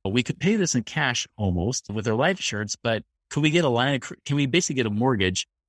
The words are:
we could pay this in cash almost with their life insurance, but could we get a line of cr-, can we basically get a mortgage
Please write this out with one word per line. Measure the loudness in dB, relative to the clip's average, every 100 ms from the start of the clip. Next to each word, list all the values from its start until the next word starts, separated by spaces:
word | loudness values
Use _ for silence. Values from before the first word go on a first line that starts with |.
| -2
we | 0
could | 0 -2
pay | 0 2
this | 2 0
in |
cash | -2 -2 0 -2 -6 -4
almost | 0 0 0 -4 -6
with | -6 -2
their | 2
life | 2 0
insurance, | -4 -6 -6 -6
but | -2 -4 -6 _ -8
could | 0
we | 2
get | 4 2
a |
line | 2 2 0
of |
cr-, | -4 -14 -4
can | 0
we | 2
basically | 0 0 -2
get | -2
a |
mortgage | 0 0 2 2 0 -8 _